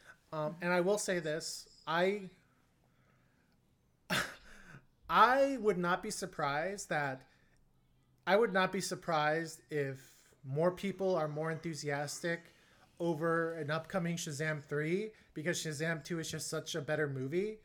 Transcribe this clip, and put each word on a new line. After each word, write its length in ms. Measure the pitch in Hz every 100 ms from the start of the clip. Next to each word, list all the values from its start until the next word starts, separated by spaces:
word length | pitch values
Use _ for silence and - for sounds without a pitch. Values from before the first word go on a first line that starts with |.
| - - _
Um, 240 | 156 151 165
and 100 | 175
I 80 | 180
will 160 | 175 208
say 200 | - 180
this, 480 | 156 160 - - - - -
I, 440 | 165 185 208 185 - _ _ _ _ _ _ _ _ _ _ _ _ _ _ _ _ -
<laughs> 60 | - - - - - - - _ _ -
I 500 | 175 226 269 277 269
would 180 | 208 180
not 240 | 175 185
be 80 | 214
surprised 800 | - 175 - 143 147 175 202 -
that, 340 | 156 143 131 - _ _ _ _ _ _ _ _ _ -
I 100 | 202
would 160 | 226
not 200 | 185 185
be 80 | 196
surprised 800 | 175 147 - 156 151 160 165 - -
if 460 | 151 135 135 - - - _
more 260 | 135 139 175
people 440 | 175 196 185 190
are 140 | 180 151
more 220 | 147 160
enthusiastic 1040 | 156 170 147 143 143 147 - 175 170 - _ _ _ - -
over 560 | 170 151 165 165 165
an 160 | 165 147
upcoming 460 | 160 - 190 170 170
Shazam 460 | 165 139 156 151
three, 480 | 139 147 156 185 214 - _
because 280 | - 165 165
Shazam 400 | 160 143 160 165
two 160 | - 170
is 100 | 156
just 180 | 160 -
such 260 | 156 151
a 60 | 165
better 280 | 139 151 147
movie, 500 | 135 131 175 208 220